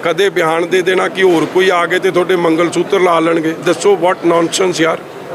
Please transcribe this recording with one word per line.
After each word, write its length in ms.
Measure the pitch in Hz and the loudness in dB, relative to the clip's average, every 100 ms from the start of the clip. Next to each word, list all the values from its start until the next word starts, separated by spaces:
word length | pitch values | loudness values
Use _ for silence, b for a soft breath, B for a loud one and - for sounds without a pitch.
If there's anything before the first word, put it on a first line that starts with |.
ਕਦੇ 260 | 160 165 196 | -2 0 0
ਬਿਆਨ 380 | 170 160 165 175 | 0 0 0 0
ਦੇ 140 | 185 | 0
ਦੇਣਾ 260 | 175 185 185 | 0 0 -2
ਕਿ 140 | - | 0
ਹੋਰ 220 | 185 165 | 2 2
ਕੋਈ 260 | 151 180 190 | 2 2 2
ਆ 160 | 180 170 | 2 0
ਗਏ 120 | 180 | 0
ਤੇ 120 | 185 | 0
ਤੁਹਾਡੇ 260 | 175 175 185 | 0 0 0
ਮੰਗਲ 340 | 170 160 170 | 2 2 0
ਸੂਤਰ 300 | 160 170 196 | 0 -2 0
ਲਾ 200 | 180 165 | 2 2
ਲੈਣਗੇ। 340 | 165 165 160 160 160 | 0 0 -2 -4 -2
ਦੱਸੋ 280 | 165 202 | 0 2
what 380 | 190 175 180 170 | 2 2 0 0
nonsense 440 | 170 165 - 185 165 | 2 0 0 -2 0
ਯਾਰ। 180 | 160 180 - - - | -2 -2 -8 -16 -14